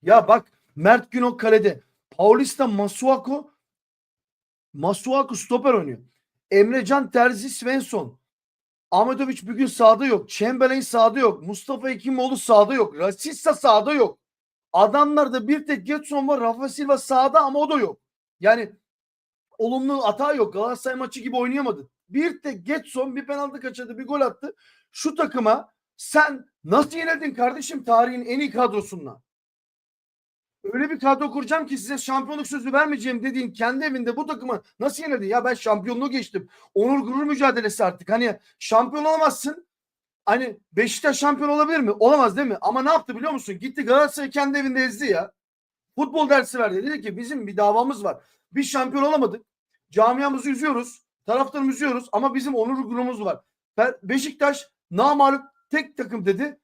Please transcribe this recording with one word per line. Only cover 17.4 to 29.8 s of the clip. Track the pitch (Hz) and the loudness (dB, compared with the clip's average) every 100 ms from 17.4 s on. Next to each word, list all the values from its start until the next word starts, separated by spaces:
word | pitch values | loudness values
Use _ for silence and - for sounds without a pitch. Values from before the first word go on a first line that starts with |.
ama | 285 285 | 4 0
o | 302 | 0
da | 302 | 0
yok. | 202 - _ _ _ _ | -2 -4 _ _ _ _
Yani | 190 233 208 _ _ _ _ _ _ _ _ - | 4 4 2 _ _ _ _ _ _ _ _ -4
olumlu | 226 262 262 277 | -2 0 -2 0
hata | 220 226 294 | 0 0 -2
yok. | 294 208 | 0 0
Galatasaray | 190 226 247 262 254 | 0 -4 -4 -6 -6
maçı | 247 262 | -8 -10
gibi | 240 247 | -6 -2
oynayamadı. | 247 277 254 170 135 _ _ | -2 -2 -4 -6 -12 _ _
Bir | 226 330 - | -2 -2 -4
tek | 294 202 175 | -12 -10 -6
Getson | 302 - 254 269 254 | -6 -6 -6 -6 -6
bir | 269 | -8
penaltı | 285 277 240 | -6 -6 -8
kaçırdı, | 254 254 240 233 | -12 -12 -14 -14
bir | 262 | -6
gol | 285 | 0
attı. | 254 - 302 - _ _ _ | 0 -2 -16 -16 _ _ _
Şu | - 311 | -6 -6
takıma | 302 311 254 214 247 - _ _ _ | -2 -2 0 2 2 0 _ _ _
sen | - 302 302 269 - _ | 0 2 2 -2 -16 _
nasıl | 147 233 294 320 | 0 2 2 -4
yenildin | 330 330 302 | -4 -4 -4
kardeşim | 240 247 285 - 302 | -2 -2 -2 -10 -10
tarihin | 247 233 247 247 | 2 4 4 -2
en | 240 262 | -6 -4
iyi | 294 | -4
kadrosunla? | 220 247 208 196 180 139 110 _ _ _ _ _ _ | 0 0 0 -8 -14 -16 -20 _ _ _ _ _ _